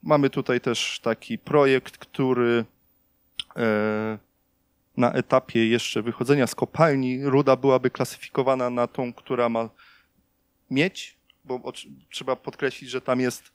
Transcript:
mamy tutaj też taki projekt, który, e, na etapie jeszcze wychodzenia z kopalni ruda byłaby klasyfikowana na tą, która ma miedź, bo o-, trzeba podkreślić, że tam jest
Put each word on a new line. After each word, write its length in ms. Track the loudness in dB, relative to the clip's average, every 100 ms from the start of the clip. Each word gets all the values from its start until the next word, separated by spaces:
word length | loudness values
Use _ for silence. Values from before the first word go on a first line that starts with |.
mamy 260 | 4 4 4
tutaj 320 | 0 -2 -2
też 380 | 0 -2 -4 -6
taki 380 | -4 -4 -6 -10
projekt, 600 | 0 4 4 2 -2 -20
który, 680 | -20 -4 0 2 2 2 -2 _ _ _ _ _ _ _ -14 -2
e, 640 | 0 2 0 -2 -4 -8 _ _ _ _ _ _ _ 0
na 140 | 0
etapie 540 | 0 2 0 2 0 2
jeszcze 340 | 2 0 -4
wychodzenia 460 | -4 -4 2 2 2
z 80 | -2
kopalni 720 | -6 2 2 2 0 -2 2
ruda 300 | 2 4 4
byłaby 340 | 4 2 2
klasyfikowana 800 | -2 -6 -6 -8 -2 0 0 -2
na 180 | -2 -4
tą, 260 | -4 -8
która 360 | -8 -8 0 0
ma 200 | 0 -4 _ -20 _ _ _ _ _ _ _ _
miedź, 480 | 0 0 -2 -18 _ _ _ -10
bo 100 | -8
o-, 180 | -8 -14 -18 -20 _
trzeba 260 | -12 -6 -6
podkreślić, 540 | -6 -4 -6 -6 -10
że 120 | -8
tam 180 | -2 0
jest 320 | 0 -4 -16